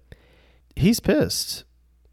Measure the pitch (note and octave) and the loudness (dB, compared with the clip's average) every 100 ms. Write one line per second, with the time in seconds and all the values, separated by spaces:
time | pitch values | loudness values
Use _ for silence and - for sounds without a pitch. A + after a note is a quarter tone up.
0 | _ - _ _ _ _ _ - E3+ A#3 | _ -20 _ _ _ _ _ 0 2 2
1 | - D4+ F2 - - - - _ _ _ | 2 0 0 -4 -8 -10 -14 _ _ _
2 | _ | _